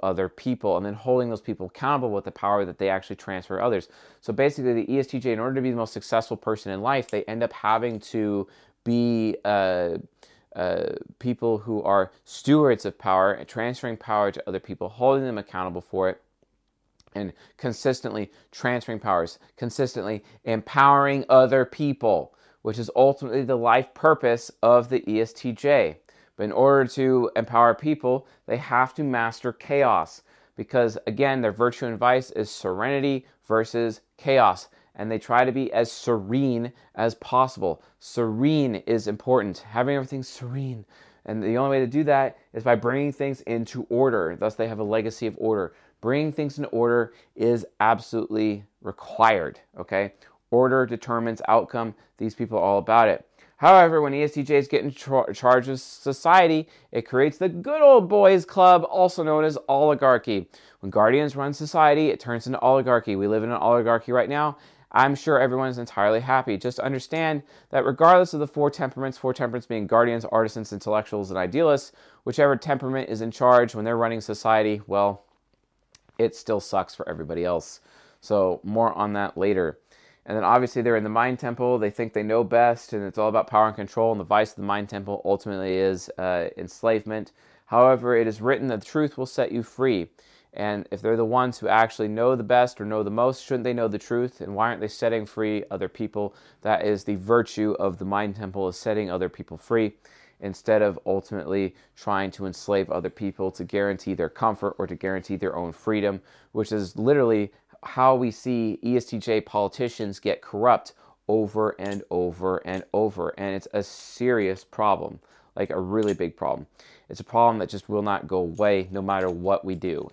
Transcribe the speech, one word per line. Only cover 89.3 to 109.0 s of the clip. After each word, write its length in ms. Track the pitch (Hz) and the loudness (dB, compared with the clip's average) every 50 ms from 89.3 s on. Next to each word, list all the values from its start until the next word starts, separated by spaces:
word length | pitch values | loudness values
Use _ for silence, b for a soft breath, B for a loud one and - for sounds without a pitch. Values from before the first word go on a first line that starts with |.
| - - 123 - | -4 -4 -4 -2
you 120 | - 120 113 | -4 -6 -8
free. 460 | - - - 131 131 113 92 82 - _ b b b b b b b b | -8 -4 -2 0 0 0 -2 -4 -6 _ b b b b b b b b
And 340 | - 104 104 104 101 - - | -8 -6 -4 -4 -6 -8 -10
if 100 | 101 95 | -10 -4
they're 160 | 104 110 113 | -2 -2 0
the 80 | 113 117 | 0 0
ones 320 | 110 120 127 127 127 117 | 0 0 0 0 0 -4
who 100 | - 107 | -6 -2
actually 420 | 95 101 110 113 110 - - 110 107 | 2 4 4 4 2 0 -6 -6 -6
know 260 | 107 113 117 127 131 | -2 0 0 0 0
the 80 | 120 110 | 0 0
best 360 | 101 123 123 123 123 - - | 2 4 4 4 2 -2 -8
or 60 | 104 | -8
know 160 | 107 107 107 | -4 -4 -4
the 80 | 104 101 | -4 -2
most, 340 | 104 113 120 131 127 - - | -2 0 -2 -2 -2 -6 -8
shouldn't 200 | - 135 123 113 | -6 -6 -4 -4
they 100 | 123 120 | -4 -4
know 140 | 120 113 | -2 -2
the 100 | 110 101 | -4 -4
truth? 440 | 104 - - 117 120 123 127 - _ | -6 -6 -4 -4 -4 -4 -4 -8 _
And 120 | - 95 101 | -14 -10 -4
why 140 | 98 110 | -2 -2
aren't 140 | 120 117 82 | -2 -2 -6
they 80 | 107 107 | -8 -10
setting 360 | - - 123 117 117 113 104 | -6 -4 -2 -2 -2 -2 -4
free 380 | 101 - 110 110 107 107 104 - - | -8 -6 -4 -4 -2 -2 -4 -6 -8
other 160 | 101 90 95 | -8 -8 -8
people? 480 | 90 - - 113 104 - 104 104 98 b b b b b b | -10 -8 -10 -10 -8 -6 -6 -6 -6 b b b b b b
That 240 | - 107 107 82 - | -2 -2 -2 0 0
is 180 | 104 104 98 - | 0 -2 -2 -2
the 120 | - 104 | -6 -6
virtue 560 | 92 92 104 117 120 110 - - 107 107 107 101 - | -6 0 2 2 2 2 0 -4 -2 -2 -2 -2 -2
of 180 | 92 98 90 | -2 -4 -4
the 80 | 95 98 | -6 -6
mind 300 | 95 101 101 107 104 98 | -4 -4 -4 -4 -6 -8
temple, 320 | 107 104 95 92 101 95 | -10 -12 -10 -8 -6 -6
is 100 | 92 90 | -6 -6
setting 320 | - - 117 107 107 104 90 | -6 -6 -4 -4 -2 -4 -4
other 200 | 90 90 92 87 | -4 -4 -4 -6
people 280 | - - - - 82 | -6 -12 -16 -16 -16
free, 360 | - - - 117 113 110 104 - b b b b b b b b b | -18 -4 0 0 2 2 0 -4 b b b b b b b b b
instead 420 | - 101 92 - _ 113 110 104 | -12 -10 -10 -6 _ 0 2 2
of 180 | 107 101 87 - - | 2 0 -2 -4 -4
ultimately 680 | - 98 98 - - 110 98 76 85 95 101 98 90 b b b b b | -4 -4 -4 -4 -6 -10 -10 -6 -4 -4 -2 -2 -4 b b b b b
trying 360 | - - 107 101 95 98 95 | -12 -6 -4 -4 -2 -4 -6
to 140 | - - 98 | -8 -10 -10
enslave 440 | 95 90 - - - 101 98 95 - | -10 -10 -10 -4 -2 0 0 0 -2
other 180 | 76 92 87 90 | -4 -6 -6 -8
people 400 | - - 104 98 - - 95 95 | -8 -8 -8 -8 -6 -6 -6 -8
to 120 | - - 90 | -6 -8 -10
guarantee 500 | 87 - 101 101 101 98 90 - 95 95 | -4 -2 -2 -2 -2 -2 -4 -6 -6 -4
their 160 | 82 85 78 | -4 -4 -6
comfort 460 | - - 113 113 104 - 101 101 - | -4 -2 -2 -2 -2 -2 -6 -6 -6
or 80 | - 95 | -6 -8
to 80 | 90 90 | -8 -8
guarantee 400 | - - 95 95 92 90 - 98 | -8 -6 -6 -6 -6 -6 -8 -8
their 200 | 87 101 90 65 | -6 -6 -6 -4
own 160 | 82 87 85 | -6 -6 -8
freedom, 500 | 80 - - 113 107 104 101 101 98 95 b b b b b b | -10 -8 -4 -2 -2 0 0 -2 -2 -4 b b b b b b
which 200 | b 110 107 - | b -6 -4 -4
is 240 | 110 107 98 87 - | -4 -4 -6 -6 -6
literally 560 | - 110 127 147 143 127 113 113 107 104 98 b b b b b _ - | -2 0 2 2 2 4 2 2 0 0 -4 b b b b b _ -20
how 320 | - - 127 127 131 131 | -10 -2 2 2 4 4
we 140 | 123 123 117 | 2 0 -4
see 480 | 107 - - 127 123 117 113 110 95 - - | -6 -6 -6 -4 -4 -2 -2 -4 -4 -4 -4
E 140 | 120 123 | 0 0
S 80 | 120 | 0